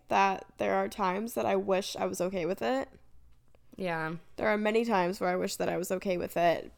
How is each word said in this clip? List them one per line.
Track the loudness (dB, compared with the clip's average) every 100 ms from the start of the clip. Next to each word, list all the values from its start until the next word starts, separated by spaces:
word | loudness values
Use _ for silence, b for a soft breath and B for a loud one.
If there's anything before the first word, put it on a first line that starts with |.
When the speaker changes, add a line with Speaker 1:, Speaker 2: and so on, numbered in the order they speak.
| 0
Speaker 1:
that | 2 4 2 -8 -4
there | 0
are | 2 0
times | -2 -2 0 -4
that | -2 2
I | 2
wish | 2 0 0 -4
I | -4
was | -2
okay | -2 -2 -2
with | -2
it. | 0 0 -4 -12 -20 -20 -20 -20 -20 -20 -18 -8
Speaker 2:
Yeah. | -4 -4 -4 -6 -10 -2
Speaker 1:
There | 0
are | 2
many | 2 2
times | 2 2 2 0
where | 0
I | 0
wish | -2 -2
that | -2
I | -2
was | -2
okay | -2 -2 -2
with | -2 2
it | 2 2 -4